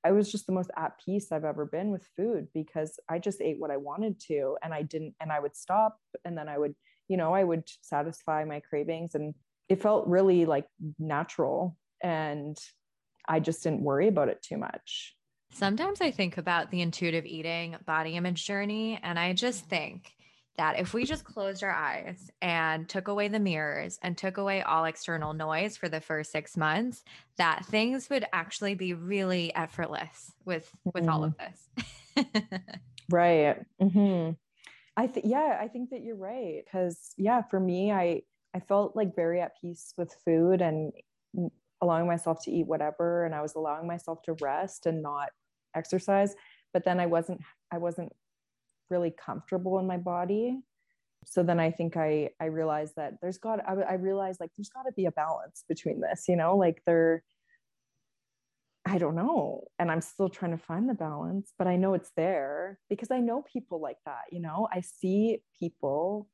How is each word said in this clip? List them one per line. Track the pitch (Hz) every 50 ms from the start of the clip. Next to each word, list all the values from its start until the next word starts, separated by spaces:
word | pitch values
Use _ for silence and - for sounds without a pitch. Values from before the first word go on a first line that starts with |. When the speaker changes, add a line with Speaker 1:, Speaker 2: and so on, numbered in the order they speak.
| -
Speaker 1:
I | 165
was | 196 208 208 202
just | - 208 -
the | -
most | 185 185 180 185 -
at | - 160 - - - -
peace | - 185 202 202 -
I've | 165 156 156
ever | 156 147 - 147
been | 147 - 160 190 214
with | 202 175 - _ _
food | - 185 233 233 170 165 156
because | _ 160 156 - - 165 156 156 - - - -
I | 160 175
just | - 208 190 196
ate | - 156 160 -
what | 160 151
I | 143 139
wanted | 143 143 143 190 214 220 190 - - -
to | 160 143 139 131 147 -
and | - 165 160
I | 147
didn't, | 151 151 - 160 156 151 - _
and | 160 156
I | 156 147
would | 143 143 -
stop | - - - 185 208 220 220 214 _ _ _ - - _
and | 175 170
then | 160 151 151
I | 147 143
would, | 147 147 147 _ _ _ _ _ _ _
you | 190
know, | 185 165 160 180
I | 196 196
would | 175 165 165 160 - - _
satisfy | _ - 160 143 147 165 156 - - - 156 151 156
my | 156 147 147
cravings | - _ - 147 147 160 165 160 170 165 -
and | 151 151 151 151 _ _ _ _ _ _ _
it | 190 185
felt | - 208 214 - - 175
really, | 175 185 196 196 180 175 170
like, | 160 151 139 147 _ _ _ - 156 151 -
natural | 156 156 147 143 165 - - - 156 135 143 - 180 180 165 _ _ _ _ _
and | - 180 165 156 156 151 147 151 143 151 151 - - - _ _ _ _ _ _ _ _ _ _ _
I | - 165 160
just | 160 - 165 -
didn't | - 170 160 -
worry | - 147 139 139 175 220
about | 208 156 143 120
it | - -
too | - - - 143
much. | - - - - _ - - - - - _ _ _ _ _ _ _ _
Speaker 2:
Sometimes | - - 202 196 202 220 320 392 403 -
I | 370 311
think | - - 196 180 -
about | - 160 180 175 170 - -
the | - 175
intuitive | 175 170 160 - 180 170 160 165 151
eating | - 165 160 156 165 165 170 170 165 165 - -
body | - 156 156 160 160 160
image | 175 175 180 180 165 -
journey, | - 202 196 202 208 214 220 220 220 220 -
and | - - 170 170
I | 170 180
just | 185 185 233 247 254 190 -
think | - 190 165 151 - - 185 - - _ _ _ _ _ _ _ _ _
that | - 160 156 - -
if | 180 180 -
we | 226 247
just | 262 - 208 -
closed | - - 226 196 196 196 185 208
our | 196
eyes | 170 156 156 139 - - - - 180 185 - - _ _
and | 185 180 170 165 160 160 160 160 160 -
took | - 196 185 202
away | 202 202 208 208
the | 208 220
mirrors | 202 190 170 156 156 151 147 151 151 175 - -
and | - 180 175 -
took | - 190 185
away | 196 196 196 196 190
all | - - 156 160 160
external | 160 160 - - - 170 160 151 151
noise | 156 156 156 156 156 160 190 214 -
for | - - 175
the | 156 156
first | 151 - 160 151 151 -
six | - 156 151 - -
months, | 175 156 156 156 185 233 254 240 - _ - - - - _ _ -
that | 180 165 160 - 180
things | - - 214 220 240 262 269 - -
would | 277 262 208 -
actually | - 170 165 196 - - 208 196 196
be | 185 190 185 175
really | 165 170 180 202 202 190 185 185 180 170 165 -
effortless | - 165 160 - - 170 - 151 - - 160 - - - - - _ _
with, | 185 180 160 160 - - - _ 180
with | 175 180 170 160
all | 160 151 156
of | 156
Speaker 1:
Mm-hmm. | 156 -
Speaker 2:
this. | - - 180 - - _ _ - - - - - - - _
<laughs> | 285 277 269 - 214 214 - 190 185 185 - - - - - - - - -
Speaker 1:
Right. | 175 170 175 175 170 160 147 147 - - - _ _ _
Mm-hmm. | 190 196 175 208 202 196 190 175 165 160 165 - _ _ _ _ - - - - _ _ _
I | 208 240 262
th-, | 262 233 -
yeah, | - 240 285 311 302 220 -
I | 208 226
think | - 247 247 247
that | 269 233
you're | - 226 226
right. | 196 190 190 233 262 240 180 - - - _
'Cause, | - 190 180 175 170 - - - - -
yeah, | 190 208 240 247
for | 220 - - 190
me, | 190 185 175 180 190 202
I, | 208 190 175 175 170 - - _ _ _ _ _ -
I | 185
felt, | - _ 196 202 208 - -
like, | 220 214 185 -
very | - 170 165 170 175
at | 175 - - _
peace | - 175 175 - - - - -
with | 175 165 - - _
food | 170 165 160 165 175 190 185
and | 180 165 156 156 156 151 - - - _ _ _ _ _ -
n-, | - 175 - _ _ _ _ _ _
allowing | 185 175 165 160 170
myself | 175 170 165 - 165 165 165 -
to | -
eat | 151 170 165
whatever. | - 160 151 151 151 151 - 170 170 175 175 170
And | 165 160
I | 151
was | 151 151 -
allowing | 156 156 151 147 156 165
myself | 170 170 170 - - 165 165 -
to | - 160
rest | 160 151 139 135 160 185 196 - - -
and | 175 165 160
not | 151 143 143 143 143 - - _ _ _ _ _ _ _ -
exercise. | 165 160 - - 185 - - 196 196 202 202 202 - - - - _ _ _
But | _ 180 175
then | 185 180 180
I | 175
wasn't, | 170 170 165 170 170 180 - 160 - _ _ _ _
I | 180 170
wasn't | 170 175 170 175 170 - - _ _ _ _ _ _ _ _ _ _ _ _ _ _ _
really | 180 180 175 165
comfortable | 165 - - - - - - - 190 185 180 190 185 190
in | 185
my | 185 180 180
body. | 175 180 175 180 180 180 202 214 226 247 254 262 - _ _ _ _ _ _ _ _ _ _ _ -
So | - - 190 175
then | 170 175 170
I | 165 160
think | 165 - 170 165 165
I, | 170 160 156 151 151 147 - - _
I | 165
realized | 160 156 160 160 160 151 151 151 156 -
that | - 151 143 - -
there's | - 180 185 -
got, | - 220 220 208 - -
I, | 190 196
I | 190 - 185
realized, | 185 180 190 196 196 196 190 190 185
like, | 170 165 _
there's | - 208 -
gotta | _ 262 262 262
be | 240 - 190
a | 170
balance | 160 160 151 160 160 - - - _ - - _
between | 160 - - 160 - -
this, | - - - - - -
you | 180
know, | 175 160 170 185
like, | 202 185 170 160 - _
there, | - 170 165 165 165 165 165 _ _ _ _ _ _ _ _ _ _ _ _ _ _ _ _ _ _ _ _ _ _ _ _ _ _ _ _ _ _ _ _ _
I | 180 196 180
don't | 175 147 160
know. | 170 180 262 339 254 151 - - - - - _ _
And | 175 170
I'm | 160 165
still | 160 - - - 196 185
trying | - - 190 170
to | 170 160
find | - - 165 180 220 262
the | 240
balance, | 196 165 156 151 147 160 170 180 196 196 - _ _
but | 180
I | 180 180
know | 180 190 190 190
it's | 180 185 - _
there | - 160 180 190 156 139 135 147 156 175 190 196 _ _ _
because | 202 208 233 -
I | 254 254
know | 240 233 233 269
people | 285 - _ 247 - _ 180 160
like | 156 135 - _ _
that, | 151 139 117 - -
you | - 175
know, | 170 160 151 185 226 -
I | - 185
see | 175 - - - - 185 185 202 214 226 220 - _ _ _ _
people | - 170 - _ - 139 139 147 165 185 208 214 208 208